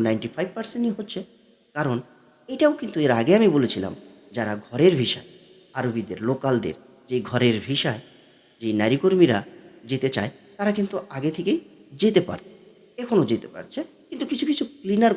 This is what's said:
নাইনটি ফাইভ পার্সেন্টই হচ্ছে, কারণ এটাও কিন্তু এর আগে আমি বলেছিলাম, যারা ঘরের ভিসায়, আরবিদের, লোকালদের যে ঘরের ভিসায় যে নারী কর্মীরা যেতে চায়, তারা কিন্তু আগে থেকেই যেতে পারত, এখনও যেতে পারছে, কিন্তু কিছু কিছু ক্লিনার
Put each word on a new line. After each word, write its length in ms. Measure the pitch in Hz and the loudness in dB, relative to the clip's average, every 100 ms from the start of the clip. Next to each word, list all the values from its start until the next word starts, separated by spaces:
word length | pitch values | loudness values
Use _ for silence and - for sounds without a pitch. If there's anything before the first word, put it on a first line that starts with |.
| 113 | 2
নাইনটি 220 | 110 110 - | 0 -4 -6
ফাইভ 140 | 185 - | -8 -6
পার্সেন্টই 380 | 220 233 240 202 | -10 -4 -4 -4
হচ্ছে, 220 | 202 190 185 _ _ _ _ 147 | -8 -10 -12 _ _ _ _ -4
কারণ 220 | 151 120 123 _ _ _ - | -2 -2 -6 _ _ _ -14
এটাও 240 | 262 302 294 | 2 2 2
কিন্তু 160 | 220 165 147 | -6 -2 2
এর 60 | 117 | 2
আগে 120 | 117 208 | 4 6
আমি 100 | 220 147 | 6 4
বলেছিলাম, 380 | 113 - 95 - - - - 117 | 0 -2 -8 -10 -18 -20 -14 -6
যারা 160 | 107 104 - | -6 -6 -8
ঘরের 260 | 123 175 160 | 2 4 4
ভিসায়, 260 | 117 - - - - - _ 131 | -2 -4 -10 -20 -20 -20 _ -6
আরবিদের, 420 | 123 113 92 90 110 | -4 -4 -6 -6 -4
লোকালদের 460 | 135 135 123 92 76 - - - | -2 0 0 -2 -8 -16 -20 -6
যে 80 | 123 101 | -6 -2
ঘরের 260 | 123 120 110 110 | 2 2 2 -2
ভিসায় 340 | 139 156 110 - - _ _ _ _ | -2 -2 -4 -10 -20 _ _ _ _
যে 60 | 113 107 | -2 0
নারী 160 | 107 139 | 2 2
কর্মীরা 360 | 190 185 160 104 - - - - 117 | 2 4 4 4 -2 -18 -20 -20 -6
যেতে 200 | 131 131 - | -2 -2 -2
চায়, 160 | 104 - - - | -4 -8 -20 -4
তারা 140 | 202 208 | -2 0
কিন্তু 180 | 196 196 - 135 | -2 -4 -8 -6
আগে 140 | 143 156 | -4 -4
থেকেই 220 | 175 339 - - - 139 | -2 -2 -4 -20 -20 0
যেতে 200 | 208 202 - | 4 4 0
পারত, 180 | - - - - - _ - | -8 -12 -20 -20 -20 _ -14
এখনও 260 | 247 214 117 | 0 2 2
যেতে 160 | 110 - | 0 -4
পারছে, 260 | - - - 330 _ _ | -16 -12 -10 -10 _ _
কিন্তু 160 | - - | -10 -6
কিছু 140 | 254 285 | -4 -2
কিছু 140 | 294 226 - | -2 -4 -8
ক্লিনার 340 | 190 202 226 | -2 2 2